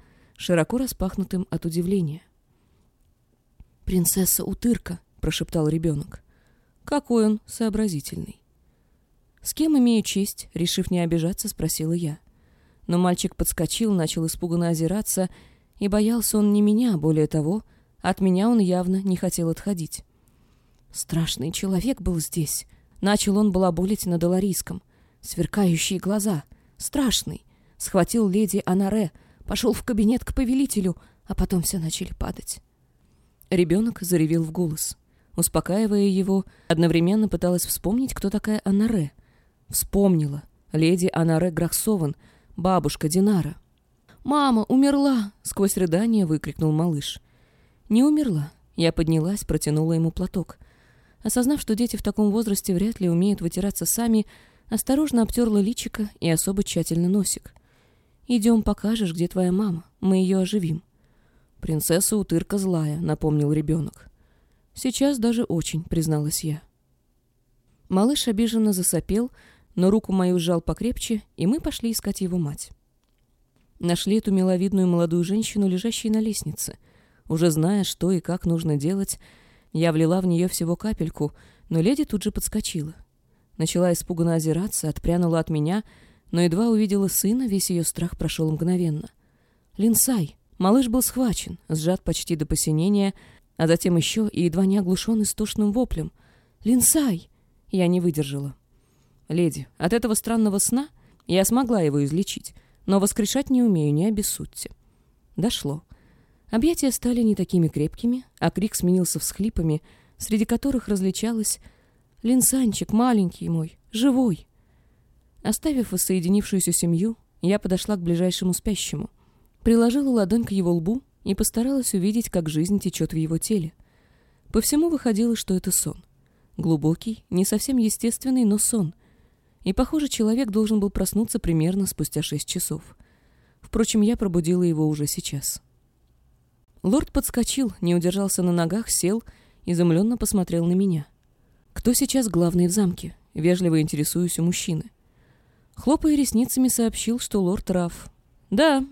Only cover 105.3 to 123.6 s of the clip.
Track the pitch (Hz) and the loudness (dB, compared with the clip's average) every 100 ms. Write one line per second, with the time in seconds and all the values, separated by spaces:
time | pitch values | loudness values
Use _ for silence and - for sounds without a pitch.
105.3 | - 208 - 143 151 - - _ _ _ | -4 -2 -2 -6 -8 -10 -20 _ _ _
106.3 | _ - 220 294 339 269 - 240 240 226 | _ -4 0 2 2 0 0 -2 0 2
107.3 | 202 180 180 160 147 151 - 240 254 - | 0 0 2 2 0 -4 -2 -2 -2 -6
108.3 | _ 165 - 208 - 175 185 170 151 - | _ -4 -2 -4 -2 0 2 0 -2 -6
109.3 | - 214 - 165 151 - - _ _ - | -4 -4 -2 -2 -2 -6 -20 _ _ -4
110.3 | 214 220 233 285 254 - 202 190 - 220 | 0 0 0 0 -2 -2 -2 0 -2 -4
111.3 | 226 208 - - _ _ _ _ _ 226 | -2 -4 -6 -10 _ _ _ _ _ 0
112.3 | 254 - 262 240 196 170 214 254 226 180 | 2 2 2 0 0 0 2 4 4 0
113.3 | - 165 165 160 - _ 220 277 254 247 | -2 -4 -4 -4 -10 _ 0 2 4 2
114.3 | 156 - _ _ _ _ _ _ _ _ | 0 -6 _ _ _ _ _ _ _ _
115.3 | _ - 214 320 269 208 185 - 185 170 | _ -4 -2 -2 -2 -2 -2 0 0 2
116.3 | 202 - 190 175 175 170 165 214 226 _ | 0 2 0 0 0 0 0 0 -4 _
117.3 | _ 170 208 - 185 - 208 170 170 185 | _ 0 0 0 -2 -2 -4 0 0 0
118.3 | 175 180 175 - 196 - 147 220 - _ | 0 -2 -2 -2 -4 -4 -8 -10 -14 _
119.3 | _ _ _ - 226 233 269 277 240 190 | _ _ _ 2 4 4 2 2 2 2
120.3 | 226 226 196 175 175 160 247 - _ - | 0 0 0 2 0 0 -4 -6 _ -6
121.3 | 196 214 226 247 277 247 196 190 226 220 | -2 -2 0 0 0 0 0 0 0 -2
122.3 | 185 156 151 175 202 190 - 160 160 156 | -2 -2 -2 0 0 -2 -4 -4 -2 -2
123.3 | 160 - 214 | -2 -2 -2